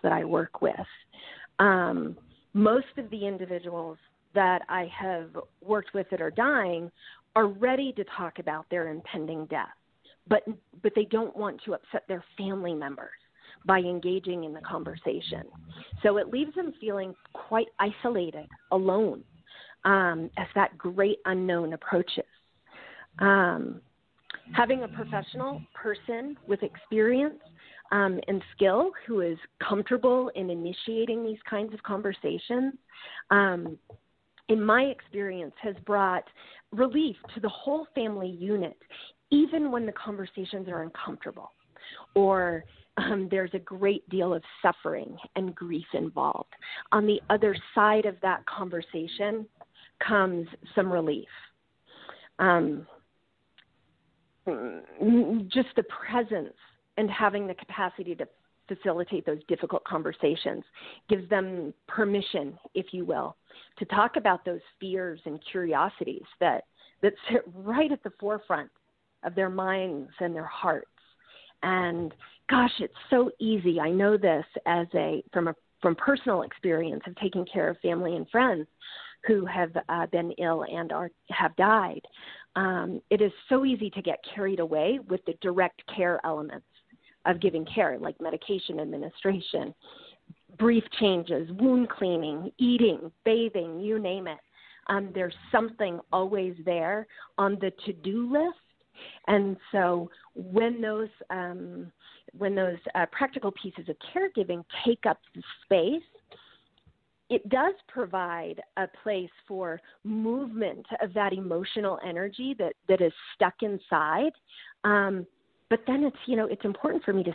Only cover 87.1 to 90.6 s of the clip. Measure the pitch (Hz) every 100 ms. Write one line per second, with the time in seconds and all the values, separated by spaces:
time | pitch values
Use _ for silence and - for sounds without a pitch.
87.1 | _ - 170 185 165 160 - 175 127 -
88.1 | 151 160 165 - 196 - 156 156 156 147
89.1 | - 196 196 - - - - - - -
90.1 | _ _ - _ -